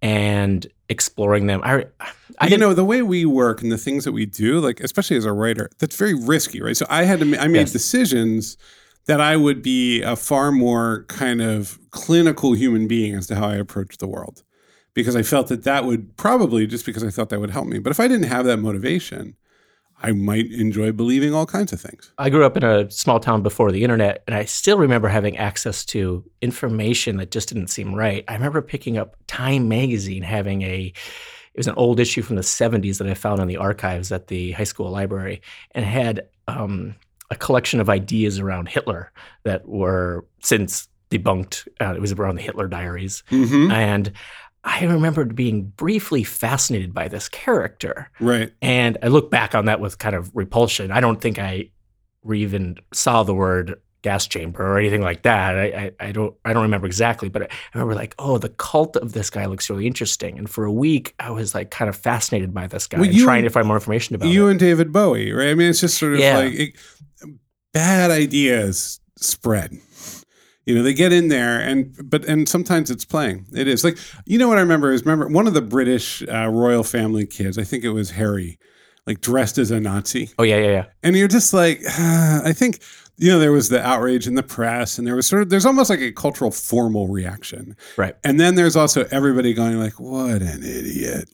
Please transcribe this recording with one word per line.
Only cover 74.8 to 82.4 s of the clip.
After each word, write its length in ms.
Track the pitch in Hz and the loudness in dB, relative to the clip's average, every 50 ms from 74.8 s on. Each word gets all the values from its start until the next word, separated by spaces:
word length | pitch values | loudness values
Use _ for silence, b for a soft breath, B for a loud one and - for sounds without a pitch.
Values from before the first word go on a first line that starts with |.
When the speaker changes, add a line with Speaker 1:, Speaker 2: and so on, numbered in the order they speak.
| 143 135 | 4 2
Speaker 2:
is, 120 | 131 123 123 | 2 2 2
remember 220 | 156 160 151 143 | 2 2 2 2
one 220 | - 151 175 220 220 | 2 2 4 4 4
of 60 | 175 | 2
the 80 | 151 | 0
British, 600 | 120 104 117 135 127 123 127 120 117 - - - - - | 0 0 0 2 2 2 2 0 0 -4 -10 -10 -8 -6
uh, 200 | 117 113 113 110 | -4 -2 -2 0
royal 360 | 110 117 120 120 120 117 110 | 2 2 4 4 4 2 2
family 420 | - - 117 110 110 110 107 104 | 0 -2 -2 0 0 0 -2 -2
kids, 320 | - - - 98 95 92 110 | -4 -4 -4 -4 -4 -4 -4
I 60 | 107 | -6
think 180 | - 143 123 | -6 -6 -4
it 80 | 110 117 | -4 -2
was 200 | 107 107 101 87 | -2 -2 -4 -4
Harry, 460 | 82 92 110 104 101 98 90 85 82 _ b b b b b b b b b | -4 -2 -2 0 -2 -2 -4 -8 -12 _ b b b b b b b b b
like, 160 | 117 110 - | -8 -6 -4
dressed 380 | - 117 120 131 123 110 - 139 | -2 0 2 2 2 0 0 0
as 140 | 123 101 | 0 0
a 80 | 113 110 | 0 0
Nazi. 500 | 107 98 98 101 98 - - 127 113 110 - - | 0 -2 -2 -2 -4 -4 -4 -4 -6 -4 0 2
Speaker 1:
Oh, 60 | 117 | 2
yeah, 140 | 110 107 104 | 4 4 4
yeah, 120 | 104 101 | 4 2
yeah. 140 | 101 98 101 - _ _ | 2 0 -2 -4 _ _
Speaker 2:
And 140 | - 170 185 | 0 2 4
you're 100 | 190 202 | 4 4
just 260 | 196 196 240 - - | 4 4 4 4 4
like, 280 | - 185 175 165 151 - - | 4 4 4 4 2 0 -4
<sighs> 140 | - - - | -6 -2 0
I 540 | 170 165 165 165 165 156 156 147 | 2 4 4 4 4 4 4 4